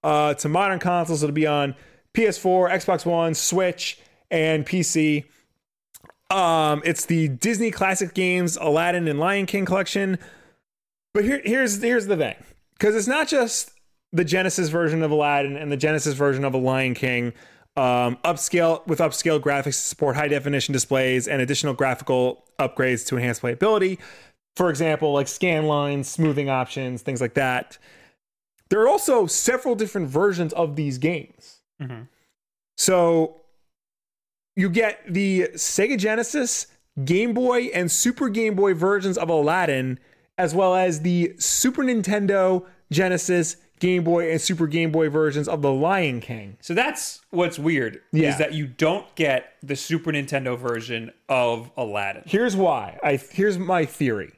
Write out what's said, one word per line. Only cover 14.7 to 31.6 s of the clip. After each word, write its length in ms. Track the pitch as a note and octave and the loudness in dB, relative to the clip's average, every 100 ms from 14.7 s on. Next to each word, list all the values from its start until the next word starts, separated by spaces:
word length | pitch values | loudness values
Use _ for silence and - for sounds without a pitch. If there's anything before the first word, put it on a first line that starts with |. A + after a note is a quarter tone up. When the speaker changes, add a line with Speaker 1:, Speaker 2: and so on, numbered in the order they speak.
| E3 E3 D#3+ | 0 0 0
Speaker 1:
of 80 | D#3 | 0
Aladdin 460 | D3+ D3 C#3+ C#3 C#3 | 2 2 2 0 -4
and 160 | D3+ | -4
the 40 | C#3+ | -2
Genesis 340 | D3+ D#3 D3 | 0 0 -2
version 300 | C3+ C#3+ C3 | 0 0 2
of 80 | C#3 | 0
The 60 | C3 | 0
Lion 340 | B2+ C3 C3 | 0 0 0
King, 400 | B2 B2+ B2 A#2+ - - - _ | -2 -2 -2 -4 -8 -20 -20 _
um, 440 | - B2+ B2 B2 B2 | 0 2 2 2 0
upscale, 640 | E3 D#3+ - F3 E3 D#3+ - | -2 -2 0 2 2 2 -2
with 120 | D#3+ | 0
upscale 420 | E3 - E3 D3+ | 0 0 0 0
graphics 240 | C#3+ C#3+ | 2 0
to 80 | C#3 | -2
support 440 | C3+ - - D3 C#3+ | -4 -6 -2 0 0
high 120 | D3+ | 0
definition 460 | C#3+ C#3 C#3 B2+ | 0 0 -2 0
displays 520 | C3+ A2+ C3+ C3 B2+ A#2 | -2 0 0 2 0 0
and 140 | C#3 | -2
additional 320 | B2+ C#3+ D3+ | 0 -2 -2
graphical 720 | B2 C3+ B2 - B2+ B2+ - _ - | 0 0 -2 0 2 2 -2 _ -4
upgrades 480 | C3+ - C3 B2 - | -4 0 0 0 -2
to 100 | B2+ | -2
enhance 240 | A#2+ A#2 | -2 -2
playability. 580 | B2 A#2+ G3+ G#3+ F#3+ F#3 - - - _ _ - | -4 0 2 4 2 -2 -12 -20 -20 _ _ -2
For 120 | F3+ | 0
example, 460 | C#3 D#3+ D3+ D#3 | 2 0 2 2
like, 120 | C#3+ C#3 | 2 0
scan 360 | - F#3 D#3+ D3+ | -2 0 2 2
lines, 400 | D3 C#3+ C#3+ C3+ | 0 0 -2 -6
smoothing 440 | - D#3 C#3+ C#3 | 0 0 2 0
options, 500 | C3 B2+ - C3 B2 | 0 -2 -6 -8 -6
things 220 | - B2+ | -6 -4
like 100 | B2 | -2
that. 460 | C#3 C3 B2+ - - - - _ _ _ _ _ _ _ | 0 0 -2 -4 -16 -20 -20 _ _ _ _ _ _ _
There 140 | G3 | 4
are 60 | A#3 | 4
also 380 | G4+ F#4 B3+ F3+ | 4 4 4 4
several 480 | - - B3+ B3+ | 0 0 0 0
different 340 | A3+ G#3+ G#3 D#3 | -2 -2 -2 -2
versions 440 | C#3 G3+ F3 E3 | 2 2 2 -2
of 240 | E3+ E3 C#3+ | -2 -2 -2
these 220 | D3 B2+ | -4 -2
games. 640 | D#3 E3+ - _ - - | -2 -2 -10 _ -20 -20